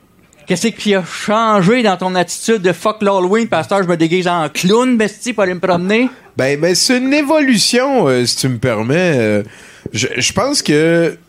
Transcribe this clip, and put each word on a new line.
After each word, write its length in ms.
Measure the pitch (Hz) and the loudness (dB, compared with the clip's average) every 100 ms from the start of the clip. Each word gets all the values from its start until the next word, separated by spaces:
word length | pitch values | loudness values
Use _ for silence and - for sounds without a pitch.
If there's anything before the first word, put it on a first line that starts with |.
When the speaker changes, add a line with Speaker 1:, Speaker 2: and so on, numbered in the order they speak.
| _ _ _ _ - | _ _ _ _ -6
Speaker 1:
Qu'est-ce 200 | 180 226 | -2 -2
qui 260 | - 208 196 | -4 0 0
a 80 | |
changé 800 | 170 - - 214 226 208 170 254 | -2 -8 -2 0 2 2 4 4
dans 120 | 220 180 | 2 0
ton 180 | 185 185 | -2 -2
attitude 440 | 175 - - 226 | -2 -4 -2 0
de 100 | 180 | 0
fuck 300 | 170 220 214 | 0 -2 -2
l'Halloween, 440 | 202 196 180 214 226 | 0 0 2 0 0
pis 80 | |
à 80 | 170 | -2
cette 100 | 156 | 0
heure, 100 | 202 | -2
je 40 | 180 | 0
me 80 | 175 | 0
déguise 300 | 160 180 180 | 0 0 0
en 220 | 175 151 | -2 -2
clown, 480 | - 185 220 254 240 | -2 2 2 2 2
bestie, 360 | 208 208 240 | 0 -4 -8
pour 120 | 220 | -2
aller 100 | 196 | -2
me 60 | 180 | -2
promener ? 480 | 180 175 180 220 254 - - - | -2 0 0 0 -2 -4 -14 -4
Speaker 2:
Ben, 240 | 131 143 | -2 0
ben, 140 | 165 | 0
c'est 240 | 185 - 247 | 0 2 0
une 140 | 262 | 0
évolution, 960 | 294 285 311 277 220 - 240 262 269 156 | 0 2 2 2 2 2 0 0 2 2
euh, 160 | 127 120 | 2 0
si 100 | - | -2
tu 120 | 135 | -2
me 100 | 120 | -2
permets. 560 | 131 107 113 156 180 139 | -2 -2 0 0 2 2
Euh, 240 | 107 104 104 - - - - | 2 0 -2 -12 -20 -16 -10
je, 160 | 110 117 120 | -6 -4 -4
je 160 | 127 | -4
pense 280 | - 247 285 | -2 -2 -2
que 540 | - 151 160 170 165 - | 0 2 4 2 0 -4